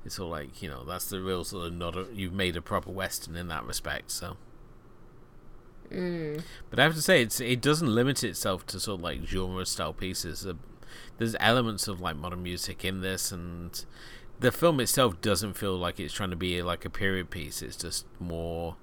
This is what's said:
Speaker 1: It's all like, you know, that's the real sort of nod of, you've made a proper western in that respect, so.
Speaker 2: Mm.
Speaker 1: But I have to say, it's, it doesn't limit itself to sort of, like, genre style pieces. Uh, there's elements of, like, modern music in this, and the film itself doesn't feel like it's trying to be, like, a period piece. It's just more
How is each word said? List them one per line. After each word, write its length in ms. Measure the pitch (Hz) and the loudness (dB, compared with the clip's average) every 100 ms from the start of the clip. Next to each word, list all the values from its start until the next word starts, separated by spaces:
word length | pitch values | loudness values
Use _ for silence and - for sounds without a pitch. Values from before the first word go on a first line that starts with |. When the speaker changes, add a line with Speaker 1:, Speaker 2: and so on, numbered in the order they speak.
Speaker 1:
It's 160 | 120 - | -8 -6
all 100 | 87 | -4
like, 320 | 80 71 - | -4 -6 -8
you 60 | 92 | -8
know, 140 | 67 | -6
that's 260 | 64 90 - | -6 -6 -4
the 120 | 98 | -2
real 220 | 95 92 | 0 0
sort 240 | 85 98 85 | -2 -4 -4
of 60 | |
nod 220 | 85 85 85 | -2 -2 -2
of, 220 | 95 104 | -6 -4
you've 160 | 92 | -2
made 240 | 95 92 85 | 2 2 0
a 40 | |
proper 280 | - 98 90 | 0 -2 0
western 460 | 95 92 - - 82 | -4 -2 -4 -6 -6
in 120 | 87 | -4
that 160 | 80 58 | -4 -4
respect, 440 | - 78 71 - | -4 -2 -4 -4
so. 260 | - 87 92 - - - - - - - - - - - - - - - | -8 -6 -10 -14 -18 -18 -20 -20 -20 -18 -18 -20 -18 -16 -16 -16 -18 -8
Speaker 2:
Mm. 520 | - 180 170 156 151 170 - - | -4 -2 -2 -2 -4 -6 -12 -4
Speaker 1:
But 100 | - | 6
I 40 | |
have 100 | 147 160 | 6 6
to 60 | |
say, 200 | 147 180 | 6 8
it's, 180 | 117 - | 6 2
it 220 | 120 123 | 2 4
doesn't 320 | 131 156 160 | 6 6 6
limit 300 | 110 131 135 | 6 6 4
itself 420 | 117 - 104 92 - | 0 0 0 0 -2
to 120 | 92 | -4
sort 200 | - 98 | -2 -2
of, 40 | |
like, 220 | 82 69 78 | -2 -4 0
genre 400 | 92 92 92 90 | 0 0 0 -2
style 280 | - 80 | -2 -2
pieces. 520 | - 95 92 87 78 95 | -2 -4 -2 -4 -4 -6
Uh, 80 | 82 - - - - - - | -6 -10 -14 -14 -14 -14 -2
there's 180 | 113 110 | 0 4
elements 480 | 107 123 117 104 - | 6 8 4 0 -2
of, 120 | 92 | -2
like, 160 | 90 76 | -2 -2
modern 280 | 82 90 | -4 -4
music 420 | 90 87 - 87 95 | -4 -4 -4 -2 -2
in 160 | 95 | 0
this, 300 | 92 92 - | 0 0 -2
and 520 | 92 85 85 87 - - - - - - - | -4 -6 -6 -6 -8 -10 -14 -14 -14 -14 4
the 120 | 123 | 4
film 280 | - 170 147 | 6 6 6
itself 400 | 113 - 123 85 | 4 6 6 6
doesn't 360 | 107 92 104 92 | 4 4 2 0
feel 200 | 104 92 | 0 2
like 240 | 87 - | 0 -2
it's 140 | 78 | -6
trying 160 | - 98 | -2 -2
to 60 | 87 | 0
be, 260 | 92 87 | 2 2
like, 240 | 87 87 95 | 2 -2 -2
a 40 | |
period 400 | - 98 95 87 | 2 2 2 -2
piece. 300 | 87 73 - | -6 -6 -6
It's 140 | 62 - | -6 -6
just 300 | 85 - - - | -4 -4 -6 -8
more 580 | 87 82 82 82 85 82 | -4 -2 -2 -2 -4 -6